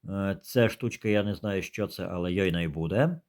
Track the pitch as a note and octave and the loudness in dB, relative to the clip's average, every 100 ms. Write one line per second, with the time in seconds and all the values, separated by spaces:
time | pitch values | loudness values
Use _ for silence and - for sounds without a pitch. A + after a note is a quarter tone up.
0 | - G2 G2 G2 - B2+ A2+ - A#2 - | -6 -2 -2 -4 0 4 4 2 -6 -2
1 | A2 G#2 G2+ F#2+ G#2 G2 E2+ - G2+ - | 2 2 2 -4 -2 -2 -4 -6 -6 -4
2 | F2 F2+ F2 F#2 F#2 E2+ E2 D2+ D#2+ G2 | -6 -4 0 2 2 2 -2 -2 0 2
3 | D#3+ E3 | 2 0